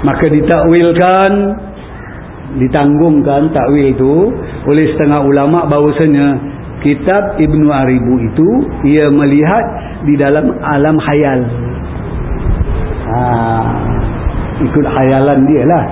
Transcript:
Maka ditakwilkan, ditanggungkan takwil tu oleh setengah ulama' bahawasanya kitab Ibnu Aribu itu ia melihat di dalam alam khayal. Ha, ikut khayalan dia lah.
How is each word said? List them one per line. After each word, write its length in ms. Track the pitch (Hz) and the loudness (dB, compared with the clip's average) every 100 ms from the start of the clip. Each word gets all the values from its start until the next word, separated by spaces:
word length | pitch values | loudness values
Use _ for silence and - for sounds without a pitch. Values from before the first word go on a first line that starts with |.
Maka 200 | 143 - 160 | -2 0 0
ditakwilkan, 1000 | 151 - 170 175 170 170 170 180 185 196 202 202 208 - - - - - - - - - 131 | 2 2 2 4 4 4 2 2 2 2 0 -2 -6 -12 -16 -16 -16 -16 -16 -18 -16 -10 -2
ditanggungkan 880 | 123 147 143 147 165 151 135 139 156 | 0 2 2 2 4 2 2 0 0
takwil 380 | 160 123 147 139 127 | 0 0 2 2 2
tu 180 | 131 156 208 254 - - 139 | 2 2 0 -2 -10 -8 0
oleh 160 | 147 156 | 2 2
setengah 320 | 156 151 147 | 0 0 2
ulama' 400 | 139 139 143 170 156 | 2 2 2 0 2
bahawasanya 560 | 147 147 - 160 143 143 131 - - - - | 2 2 2 2 2 2 0 -6 -12 -12 -4
kitab 560 | 143 143 180 190 - - | -2 0 0 0 -2 -2
Ibnu 260 | 151 156 147 | 0 2 2
Aribu 420 | 139 131 127 117 127 113 | 2 0 0 0 0 -2
itu 200 | 98 170 247 - - 139 | 0 2 2 -2 -2 2
ia 160 | 151 147 | 2 4
melihat 560 | 143 143 143 156 214 - - - - | 2 2 2 2 0 -2 -8 -12 -4
di 80 | 143 143 | 0 2
dalam 340 | 139 151 - - | 2 2 0 -4
alam 380 | 143 143 151 156 | -4 0 2 0
khayal. 380 | - 147 143 127 120 - - - - - - - - - - - - - - - - | 0 0 2 0 -2 -6 -6 -8 -8 -10 -8 -8 -6 -4 -2 0 0 -2 -2 -6 -4
Ha, 100 | 117 123 117 117 113 113 117 117 113 - - - - - - | -2 0 0 0 -2 -2 -4 -2 -2 -2 -4 -4 -4 -6 -4
ikut 240 | - 151 | 0 0
khayalan 540 | 139 135 131 135 139 135 139 | 0 0 2 2 2 2 2
dia 140 | 151 | 2
lah. 180 | 131 170 101 | 2 0 -2